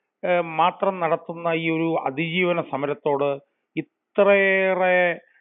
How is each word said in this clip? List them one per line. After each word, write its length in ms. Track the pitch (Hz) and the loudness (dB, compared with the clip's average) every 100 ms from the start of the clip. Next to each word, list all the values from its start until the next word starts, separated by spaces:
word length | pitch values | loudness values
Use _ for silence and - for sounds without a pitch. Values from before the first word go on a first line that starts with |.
| _ _ 180 | _ _ -2
ആ, 140 | 175 | 0
മാത്രം 600 | 165 160 175 180 196 190 | -2 0 0 2 -4 -2
നടത്തുന്ന 480 | 165 165 - 170 170 | -2 -2 -4 -8 -4
ഈ 220 | 165 165 | -2 -2
ഒരു 260 | 160 165 160 - | -2 -2 -2 -4
അതിജീവന 540 | 135 165 170 175 170 | -4 -4 0 0 0
സമരത്തോട് 760 | 156 135 143 147 151 139 143 139 - _ _ 156 | -4 -4 -4 -4 -2 0 0 -4 -10 _ _ -12
ഇത്രയേറെ, 1400 | 160 _ _ - 202 202 196 190 190 185 185 180 180 165 - _ | -12 _ _ 2 4 4 4 2 2 0 2 2 2 -2 -10 _